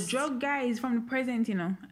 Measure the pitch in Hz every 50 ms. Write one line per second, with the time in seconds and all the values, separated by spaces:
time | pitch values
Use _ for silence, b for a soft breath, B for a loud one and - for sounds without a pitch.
0 | 180 170 240 262 294 302 269 240 277 277 285 277 254 247 226 220 - 254 240 233
1 | 233 240 262 262 262 254 247 226 226 220 202 185 170 180 190 - - -